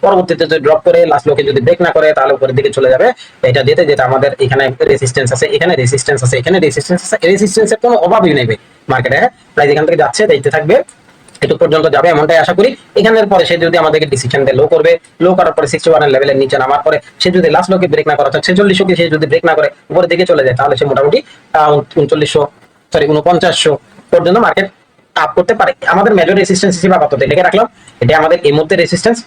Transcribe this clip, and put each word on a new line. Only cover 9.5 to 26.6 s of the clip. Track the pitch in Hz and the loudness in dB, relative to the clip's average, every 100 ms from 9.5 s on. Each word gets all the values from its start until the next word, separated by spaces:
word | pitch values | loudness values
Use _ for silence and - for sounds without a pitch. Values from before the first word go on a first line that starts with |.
প্রাইস | - 147 | -2 0
এখান | 147 156 | 2 2
থেকে | 165 | 0
যাচ্ছে, | - - 214 | 0 0 0
দেখতে | 147 139 156 | 0 0 -2
থাকবে, | 151 247 - _ _ _ - - | 0 0 0 _ _ _ -20 -8
এটুকু | - - | -4 0
পর্যন্ত | 165 156 156 147 | 2 2 0 0
যাবে | 170 | 2
এমনটাই | 156 151 165 | 2 2 2
আশা | 151 180 | 2 2
করি। | 240 - - - | 0 -2 -6 0
এখানের | 208 220 208 | 2 2 2
পরে | 196 - | 2 0
সে | 170 165 | 0 0
যদি | 170 | 0
আমাদেরকে | 156 151 151 | 0 0 -2
ডিসিশন | 135 123 135 135 | -4 -4 -2 0
দেয় | 127 | 0
লো | 113 | 0
করবে, | 165 160 170 _ _ | 2 2 0 _ _
লো | 175 185 | 0 2
করার | 165 156 | 0 0
পরে | 143 | -4
সিক্সটি | 156 - | -2 0
ওয়ান | 156 147 | 2 2
এর | |
লেভেলের | 131 139 135 | 0 0 0
নিচে | 135 139 | 0 -2
নামার | 131 143 156 | 0 0 0
পরে | 151 - _ | -4 -6 _
সে | 180 180 | -2 0
যদি | 165 160 | 2 0
লাস্ট | 185 | 0
লোকে | 185 180 | -2 0
ব্রেক | 151 151 | -2 -2
না | 147 | -2
করে, | 139 | -2
অর্থাৎ | 151 165 | -2 -2
ছেচল্লিশশো | 180 202 185 190 | 0 2 0 0
কে | 170 | 0
সে | 170 151 | 0 -2
যদি | 151 | 0
ব্রেক | 160 170 | 0 0
না | 156 | 0
করে | 147 - _ | -2 -6 _
উপরের | 156 175 | -2 0
দিকে | 170 175 | 0 0
চলে | 156 131 | 2 0
যায়, | 123 | 0
তাহলে | 139 135 | -2 0
সে | 143 | -2
মোটামুটি, | 131 139 240 - - _ | 0 0 0 -4 -20 _
আহ, | 160 151 147 131 160 | 0 2 0 -2 -4
ঊনচল্লিশশো, | 139 156 147 156 147 _ _ _ _ | -2 0 0 -2 -2 _ _ _ _
সরি, | 160 147 | -2 0
ঊনপঞ্চাশশো | 151 151 175 180 - - 143 _ - _ | 0 2 0 0 0 -2 -2 _ -20 _
পর্যন্ত | 170 170 202 202 | 0 2 0 0
মার্কেট | - 196 _ _ _ _ - | -2 -6 _ _ _ _ -6
আপ | 156 - | -2 -2
করতে | 180 214 | -2 0
পারে। | 185 180 - | -2 -2 -2
আমাদের | 180 208 208 | 0 2 2
মেজর | 165 202 | 2 0
রেজিস্ট্যান্স | 180 185 | 0 0